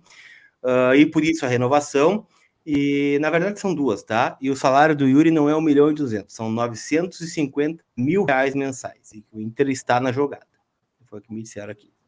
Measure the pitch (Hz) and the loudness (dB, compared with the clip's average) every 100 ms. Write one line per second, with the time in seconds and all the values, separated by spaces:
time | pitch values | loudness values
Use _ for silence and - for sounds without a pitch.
0 | _ - - - _ _ 127 127 127 139 | _ -20 -20 -20 _ _ -2 2 4 4
1 | 151 156 156 160 131 123 123 143 143 139 | 4 2 0 0 0 0 2 0 0 2
2 | 156 214 - _ _ _ 160 143 143 143 | 2 2 -6 _ _ _ -6 -2 0 0
3 | 143 143 151 165 190 208 196 147 135 98 | 0 0 0 0 -2 -4 -4 -2 -2 -2
4 | - 113 151 - 135 135 143 135 156 147 | -2 -2 -2 -2 -4 0 2 4 4 4
5 | 135 139 160 160 147 156 156 147 151 151 | 4 4 4 4 2 2 2 4 4 2
6 | 135 107 - - 113 113 120 110 - 147 | -4 -6 -8 -8 -4 -2 -4 -6 -4 -4
7 | 180 - 170 - 147 143 151 165 _ - | -4 -8 -10 -6 -4 -2 -4 -6 _ -6
8 | 131 190 165 131 135 139 135 127 - - | -2 0 0 0 0 -2 -6 -8 -14 -16
9 | - 107 - 110 110 117 139 131 - 123 | -20 -20 -18 -12 -6 -2 -2 -2 -2 0
10 | 131 123 143 117 _ _ _ _ _ _ | 0 -2 -4 -6 _ _ _ _ _ _
11 | _ 104 - 110 110 101 104 107 _ _ | _ -20 -16 -14 -14 -14 -14 -16 _ _